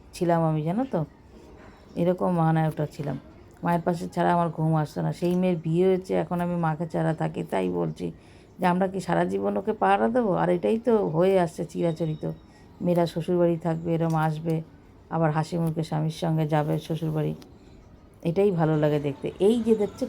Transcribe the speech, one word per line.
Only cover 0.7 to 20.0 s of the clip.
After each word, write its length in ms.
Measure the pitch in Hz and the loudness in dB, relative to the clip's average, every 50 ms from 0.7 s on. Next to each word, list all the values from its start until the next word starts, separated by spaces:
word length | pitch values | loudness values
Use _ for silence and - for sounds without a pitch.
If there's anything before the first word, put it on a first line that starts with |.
| 180 226 269 | -2 -2 -4
তো, 200 | 262 - 170 151 - - - - - - - - - - - - - - - - - - | -2 -2 -4 -4 -4 -8 -20 -20 -20 -20 -20 -20 -20 -20 -20 -20 -20 -20 -20 -20 -14 -4
এরকম 380 | 170 170 180 180 180 196 185 180 | -2 0 0 0 0 0 0 2
মহানায়কটা 520 | 170 160 160 156 160 160 156 151 - 151 | 2 2 4 4 4 2 0 0 -2 -4
ছিলাম। 320 | 147 - - 143 147 143 143 - - - - - - - - - | -6 -6 -8 -8 -6 -6 -8 -10 -14 -20 -20 -20 -20 -18 -6 -2
মায়ের 160 | 175 175 170 | 0 0 0
পাশে 280 | 170 185 175 170 180 175 | 0 -2 -2 -2 -4 -8
ছাড়া 240 | - 175 170 175 175 | -2 0 2 2 2
আমার 160 | 175 170 165 | 2 2 0
ঘুম 280 | 156 - 160 160 160 | -2 -2 0 2 2
আসতো 260 | 156 151 - - 175 160 | 2 0 -2 -4 -4 -4
না। 100 | 156 151 | -4 -2
সেই 220 | - 175 175 180 | -2 -2 0 0
মেয়ের 220 | 180 185 185 180 | 2 2 2 0
বিয়ে 300 | 160 160 160 160 170 185 | 0 -2 0 2 2 4
হয়েছে, 280 | 190 185 180 185 - 190 | 4 2 2 0 -2 -2
এখন 260 | 180 165 156 180 175 | -2 -2 -2 -2 -4
আমি 160 | 175 175 175 | -2 -2 -2
মাকে 300 | 175 170 160 156 151 170 | 0 0 -2 -2 -2 -6
ছাড়া 280 | 165 - 170 160 165 160 | -4 -2 -2 0 0 0
থাকি। 280 | - 160 160 156 170 170 | -2 -4 -4 -4 -6 -6
তাই 260 | 160 - 196 - - | -4 -2 -2 -2 0
বলছি 440 | 180 175 170 160 156 - 180 170 160 - - - - - - - - - | -2 -2 -2 -4 -4 -6 -8 -10 -10 -12 -20 -20 -20 -20 -20 -20 -10 -2
যে 80 | 180 | 0
আমরা 200 | 180 175 185 196 | 2 2 2 0
কি 140 | 190 196 190 | 0 -2 -6
সারা 240 | - 175 175 170 180 | -4 -2 0 0 0
জীবন 320 | 185 196 196 196 202 202 | 0 -2 -2 -2 -2 -2
ওকে 160 | 208 190 220 214 | -2 -2 -4 -2
পাহারা 360 | - 202 190 196 202 220 226 | 0 2 2 4 4 2 2
দেবো? 240 | 226 254 240 202 170 | 2 2 2 2 2
আর 140 | 170 165 175 | 2 2 2
এটাই 300 | 180 175 - 208 220 226 | 2 2 2 0 0 0
তো 300 | - 247 226 214 190 175 | 2 2 2 2 2 2
হয়ে 320 | 151 160 180 190 196 185 | 2 2 4 4 4 4
আসছে 240 | 175 165 - - 170 | 2 2 -2 -6 -10
চিরাচরিত, 640 | 165 - 180 175 170 165 - 170 156 156 151 180 160 160 - - - - - - - - - - | -8 -4 -2 -2 -2 -2 -2 -4 -4 -4 -4 -6 -8 -8 -8 -14 -20 -20 -20 -20 -20 -14 -4 0
মেয়েরা 240 | 175 175 170 170 | 0 2 2 2
শ্বশুরবাড়ি 500 | 165 - 170 160 - 180 175 175 170 170 | 0 0 -4 -2 0 2 4 4 4 2
থাকবে, 380 | 165 - 170 160 165 165 170 165 | 0 -2 -4 -4 -2 -2 -2 0
এরম 200 | 160 165 165 160 | 0 0 0 2
আসবে, 480 | 156 156 160 156 156 165 165 160 160 160 - - - - - - - - - | 2 0 0 -2 -2 -2 -2 -2 -2 -4 -8 -18 -20 -20 -20 -20 -20 -16 -6
আবার 200 | - 165 165 151 | -2 0 0 2
হাসি 280 | 151 160 156 - 180 170 | 2 0 -2 -2 -2 -2
মুখে 240 | 165 165 160 165 160 | -2 -2 -2 -2 -4
স্বামীর 280 | - 160 156 156 160 | -2 -2 -2 -2 -2
সঙ্গে 360 | 160 - 170 165 160 160 160 147 | -4 -2 -2 0 0 0 0 2
যাবে 300 | 160 151 147 156 160 156 | 2 0 0 0 -2 -2
শ্বশুরবাড়ি, 560 | - - 165 156 165 156 156 156 151 156 156 - - - - - - - - - - - - - - - - - - | -2 -4 -6 -4 -4 -4 -2 -2 -2 -4 -4 -8 -12 -20 -20 -20 -20 -20 -20 -20 -20 -20 -20 -20 -20 -20 -20 -6 -4
এটাই 280 | 170 160 196 196 208 | -2 0 2 2 2
ভালো 260 | 185 165 165 156 160 | 2 2 2 2 2
লাগে 240 | 151 151 151 151 147 | 2 2 2 2 2
দেখতে। 300 | 143 - 139 - - - - - | -2 -2 -6 -4 -8 -8 -4 2
এই 240 | 180 208 233 240 220 | 4 4 4 4 4
যে 120 | 233 220 | 2 2
দেখছো 320 | 208 208 196 - - | 2 2 -4 -4 -6